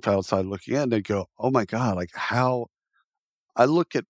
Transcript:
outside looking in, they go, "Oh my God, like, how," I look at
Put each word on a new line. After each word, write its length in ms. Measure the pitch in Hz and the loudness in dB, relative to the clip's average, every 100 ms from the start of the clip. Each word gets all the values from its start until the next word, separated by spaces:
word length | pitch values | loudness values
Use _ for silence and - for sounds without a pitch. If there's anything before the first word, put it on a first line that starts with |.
| - | -2
outside 400 | 98 95 98 95 | 0 0 -2 -2
looking 300 | 98 - 135 | -6 -4 -2
in, 140 | 135 | 0
they 120 | 113 | 0
go, 260 | 95 101 95 - | 0 -2 -4 -4
"Oh 120 | 120 | 0
my 140 | 131 | 0
God, 320 | 104 113 123 92 | 0 -2 -2 -2
like, 160 | 87 | -4
how," 540 | - - 120 127 127 117 _ _ _ _ _ _ _ _ - | -8 -4 0 0 -2 -6 _ _ _ _ _ _ _ _ 2
I 80 | 123 | 4
look 300 | 165 165 135 | 4 2 -2
at 80 | - | -6